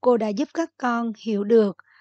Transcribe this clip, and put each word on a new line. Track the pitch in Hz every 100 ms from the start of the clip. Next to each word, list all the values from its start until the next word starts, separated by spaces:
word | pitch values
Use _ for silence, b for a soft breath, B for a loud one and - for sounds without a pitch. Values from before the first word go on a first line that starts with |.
cô | 254 240
đã | 214
giúp | 202 302
các | - 330 _
con | 247 233 233 208
hiểu | 226 202
được | 202 226 202 - b b